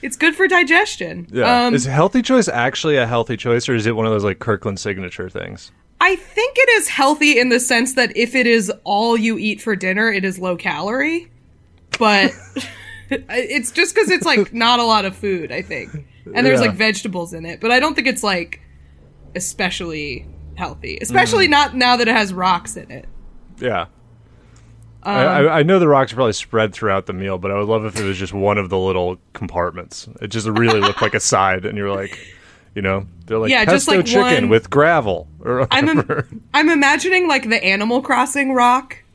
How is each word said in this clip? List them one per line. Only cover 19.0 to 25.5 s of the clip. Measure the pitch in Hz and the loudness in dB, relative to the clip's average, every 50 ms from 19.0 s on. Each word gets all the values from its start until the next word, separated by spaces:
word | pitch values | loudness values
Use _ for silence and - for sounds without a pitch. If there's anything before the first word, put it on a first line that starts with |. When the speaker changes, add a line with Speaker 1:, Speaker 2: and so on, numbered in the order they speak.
| - - - - - - - | -20 -20 -20 -20 -20 -12 -10
Speaker 1:
especially | 180 185 - - - 202 175 - - 185 170 160 151 147 147 127 - - - - - - - - | -8 -8 -8 -6 -4 -4 -4 -4 -6 -8 -8 -6 -6 -6 -8 -8 -10 -12 -16 -18 -18 -18 -18 -10
healthy. | - 185 151 - - - - 78 - | -10 -10 -10 -10 -12 -12 -12 -10 -8
Especially | - - 240 370 381 - 453 415 381 | -8 -2 2 2 2 4 4 2 4
Speaker 2:
Mm. | 339 | 4
Speaker 1:
not | 294 285 294 269 - | 4 4 2 2 2
now | 254 247 247 247 | 2 4 4 4
that | 240 240 220 | 4 4 2
it | 226 | 2
has | 220 208 190 185 | 2 0 0 -2
rocks | 180 180 185 180 175 - - - | -2 2 2 2 0 -2 -10 -14
in | 180 143 - | -14 -16 -16
it. | 131 - - - - - - - - - - - - - | -18 -18 -16 -16 -16 -16 -18 -18 -20 -20 -20 -20 -14 -4
Speaker 2:
Yeah. | - 123 110 92 113 - _ _ _ _ - _ - _ _ - _ - - - - - - - - - - - - | -4 -2 -2 -2 -4 -6 _ _ _ _ -20 _ -20 _ _ -20 _ -20 -20 -20 -20 -20 -20 -20 -20 -20 -20 -12 -6
Speaker 1:
Um, | - 208 | -4 0
Speaker 2:
I, | - 127 | 2 2
I, | 151 160 147 139 165 | 2 4 4 2 4